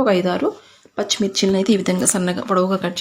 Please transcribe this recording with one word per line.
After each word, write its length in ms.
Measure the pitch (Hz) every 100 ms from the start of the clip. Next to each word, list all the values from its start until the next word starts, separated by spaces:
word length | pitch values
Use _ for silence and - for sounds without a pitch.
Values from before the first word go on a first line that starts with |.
ఒక 60 | 262
ఐదారు 380 | 185 185 180 339 - - - - -
పచ్చిమిర్చిలను 600 | 202 - 202 - 190 196
అయితే 120 | 196
ఈ 40 | 202
విధంగా 300 | 180 185 240
సన్నగా 300 | 196 180 180 -
పొడవుగా 280 | 185 185 190
కట్ 200 | 175 180